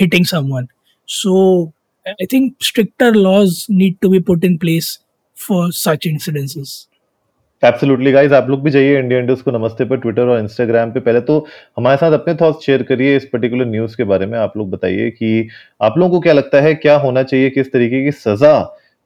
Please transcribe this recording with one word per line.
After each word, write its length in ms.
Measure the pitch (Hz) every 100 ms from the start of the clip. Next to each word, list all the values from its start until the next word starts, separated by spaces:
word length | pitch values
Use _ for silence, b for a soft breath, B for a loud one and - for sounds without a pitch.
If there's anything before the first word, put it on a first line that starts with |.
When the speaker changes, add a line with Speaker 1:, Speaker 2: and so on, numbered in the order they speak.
Speaker 1:
hitting 260 | 185 175 175
someone। 320 | 170 135 131 127 _ _ _ - - 196
So, 400 | 185 190 180 160 - _ _ 185
I 260 | 202 185 262
think 160 | 262 - -
stricter 460 | - 202 - 247 220 190
laws 240 | 196 196 170 - 190
need 120 | 190 180 185
to 80 |
be 100 | 190 175
put 140 | 175 180
in 120 | 175
place 340 | 170 165 160 - _ _ _ - -
for 200 | 185 175 - -
such 260 | 156 170
incidences। 760 | 151 - 147 139 151 135 - - _ _ _ _ _ _ _ 120
Speaker 2:
Absolutely, 420 | 120 139 127 135
guys, 260 | 139 143
आप 160 | 139 120
लोग 140 | 135
भी 80 | 147
जाइए 280 | 139 135 139
इंडिया 200 | 127 127
इंडस्ट 260 | 123 127 135
को 60 |
नमस्ते 340 | 117 110 110 117
पर 120 | 131
Twitter 220 | 120 113
और 200 | 123 120
Instagram 540 | 104 - 117 117 117
पे। 60 | 120
पहले 220 | 117 120
तो 260 | 120 151 151 B B -
हमारे 200 | 120 139
साथ 140 | 165
अपने 240 | 151 160 160
थॉट्स 300 | 165 156 -
शेयर 180 | 135
करिए 340 | 120 127 135 139
इस 80 | 135
पर्टिकुलर 400 | 120 117 123 123
न्यूज़ 320 | 110 113 110
के 60 |
बारे 220 | 107 95 98
में। 140 | 117
आप 180 | 104 107
लोग 120 | 98
बताइए 400 | 95 95 95 117
कि 400 | 110 113 113 113 B B _
आप 160 | 107 160
लोगों 140 | 180
को 80 | 175
क्या 140 | 165
लगता 280 | 147 135 139
है, 140 | 151 151
क्या 200 | 147 147
होना 280 | 135 127
चाहिए, 260 | 131 131 135
किस 220 | 135 135
तरीके 320 | 127 120 131
की 80 | 139
सज़ा 680 | 147 110 104 143 131 - b b b